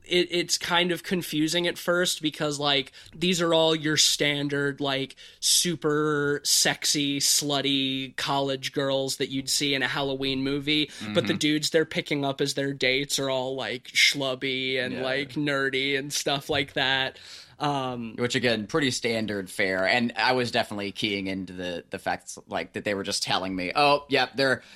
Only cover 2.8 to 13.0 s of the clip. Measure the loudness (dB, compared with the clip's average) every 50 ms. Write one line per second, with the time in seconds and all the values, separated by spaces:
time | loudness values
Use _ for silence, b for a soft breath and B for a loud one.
2.8 | 0 -2 B B B B B -2 0 0 2 2 2 4 4 4 4 4 2 2
3.8 | 0 0 2 4 4 4 4 2 2 0 0 0 0 -2 0 0 -2 -2 -2 -2
4.8 | -2 -2 -2 -2 -4 -6 -10 B B B B B B 2 2 4 2 2 -2 0
5.8 | 0 0 2 2 2 2 2 0 0 0 0 -2 0 2 2 4 4 2 2 0
6.8 | 0 0 0 0 0 0 -2 0 2 2 2 2 2 0 0 0 0 2 0 0
7.8 | 0 0 -2 -4 -6 -8 -8 -8 -4 0 0 0 0 0 -2 -4 -4 -6 -4 -2
8.8 | 0 0 0 0 0 -2 -2 -4 -4 -4 -4 -4 -2 0 0 0 2 0 0 0
9.8 | 0 0 0 0 0 0 -2 -2 -2 -2 0 0 0 -2 -2 -2 0 0 2 2
10.8 | 0 0 B B -8 -2 0 0 0 0 0 0 0 0 0 0 0 2 2 2
11.8 | 2 2 -2 -6 -4 -2 -2 -2 -2 -2 -2 -2 -2 -2 -2 -2 -2 -4 -2 0
12.8 | 0 0 2 0